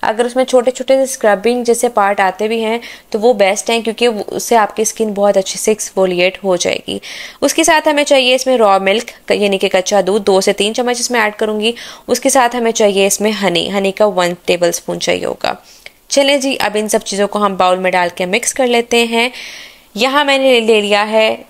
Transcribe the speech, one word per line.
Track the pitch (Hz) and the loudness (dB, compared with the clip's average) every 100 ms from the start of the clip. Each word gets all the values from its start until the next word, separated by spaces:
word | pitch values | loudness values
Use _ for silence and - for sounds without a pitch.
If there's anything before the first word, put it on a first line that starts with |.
अगर | - 220 240 | -2 -2 -2
उसमें | 247 | 0
छोटे | 254 254 240 | 2 2 0
छोटे | 254 262 269 | -4 0 2
से | 262 | 2
स्क्रबिंग | - 220 202 233 247 240 | 0 0 2 0 0 0
जैसे | 233 247 | 0 0
पार्ट | 240 196 202 | 2 0 2
आते | 190 185 214 | 0 0 -4
भी | 226 | -2
हैं | 220 233 233 - _ | -2 -4 -8 -20 _
तो | 214 | 0
वो | 220 | 2
बेस्ट | 220 190 202 - | 4 2 2 -2
हैं, | 233 | -2
क्योंकि | 220 214 240 | -2 0 0
वो, | 214 | 0
उससे | - - - 233 | -6 -8 0 2
आपकी | 202 - 220 | 2 0 -4
स्किन | - 220 | -2 -4
बहुत | 202 202 196 | 0 2 2
अच्छे | 190 - | 0 -4
से | - | -2
एक्सफोलिएट | 214 - - 190 175 180 185 | -2 -4 -2 0 2 0 0
हो | 196 180 | -2 0
जाएगी। | - - - 196 - - - - | 0 -4 -6 -10 -10 -16 -16 -4
उसके | 285 302 | -2 2
साथ | 320 311 311 | 2 4 2
हमें | 285 | 0
चाहिए | 285 277 254 254 | 2 2 4 0
इसमें | 254 254 | 2 2
रॉ | 214 196 | 4 4
मिल्क, | 190 214 240 - - | 2 -2 -4 -18 -4
यानी | 196 202 190 | 0 0 0
कि | 196 | 0
कच्चा | 185 185 208 | 0 2 0
दूध, | 180 208 | 2 0
दो | 202 190 | 2 2
से | 196 | 2
तीन | 202 202 | 0 -2
चम्मच | 220 240 240 | -2 -4 -4
इसमें | 240 240 | -2 0
ऐड | 214 208 | -2 -2
करूँगी। | 220 214 214 233 - - - | -4 -2 -2 -4 -12 -18 -4
उसके | - 277 | -2 2
साथ | 269 240 247 | 2 2 0
हमें | 226 | -2
चाहिए | 220 214 196 196 | 2 2 2 0
इसमें | - 208 | 0 -2
हनी, | 208 196 170 170 | -2 -2 -2 -2
हनी | 196 196 | -2 -2
का | 190 214 | 0 0
वन | 180 175 175 - | 2 -2 -2 -2
टेबल | 180 175 | 0 0
स्पून | 170 - 175 | -2 -6 -6
चाहिए | 175 180 - | -2 -2 -4
होगा। | - - - - - - _ _ | -4 -4 -6 -12 -20 -20 _ _
चलें | - 277 285 | 0 2 2
जी, | 262 254 | 0 -2
अब | 208 208 | -2 -2
इन | 214 | -2
सब | 220 | -2
चीज़ों | - 196 202 | -2 -2 -2
को | 208 | 0
हम | 202 185 | -2 2
बाउल | 185 185 | 2 2
में | 185 | 0
डाल | 185 175 - | 0 -2 -2
के | 180 | -2
मिक्स | 208 - | -2 -2
कर | - 247 | -2 0
लेते | 240 233 233 233 | 0 2 0 0
हैं। | 226 247 - - - - - _ 202 | 0 -2 -4 -16 -18 -20 -20 _ -4
यहाँ | 254 277 285 | 0 0 2
मैंने | 269 269 240 | 2 4 4
ले | 226 220 | 4 2
लिया | 202 202 214 | 4 0 2
है | 220 220 233 - | 2 2 -2 -10